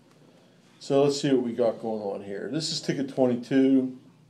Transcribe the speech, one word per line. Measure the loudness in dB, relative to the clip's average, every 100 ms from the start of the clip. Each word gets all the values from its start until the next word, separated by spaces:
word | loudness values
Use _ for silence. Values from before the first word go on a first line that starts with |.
| _ _ -20 _ _ _ _ _
So | 0 2
let's | 2 2
see | 2
what | 2
we | 0
got | 0 0 0
going | -6 -6
on | -6 -8
here. | -8 -10 -6
This | -6 -6
is | -4
ticket | -4 -4 -4
twenty-two, | 0 2 2 0 2 6 4 2 -6 -20 _